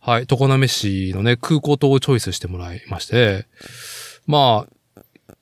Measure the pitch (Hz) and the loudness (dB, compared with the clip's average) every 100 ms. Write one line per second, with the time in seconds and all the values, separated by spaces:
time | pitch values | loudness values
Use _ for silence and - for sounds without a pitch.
0 | - 117 120 127 135 135 131 - 104 98 | 0 -2 0 0 2 2 2 0 -2 -2
1 | 95 95 110 120 - 156 147 147 143 135 | -2 -2 0 0 0 -2 2 2 4 2
2 | - 127 - 90 87 90 87 87 - 87 | 2 -2 -2 -8 -8 -8 -10 -14 -12 -10
3 | - 117 117 98 110 _ - - - - | -2 2 2 2 -6 _ -20 -20 -18 -16
4 | - - - 147 135 110 - _ _ - | -18 -14 0 4 4 4 -2 _ _ -20
5 | _ _ _ - | _ _ _ -20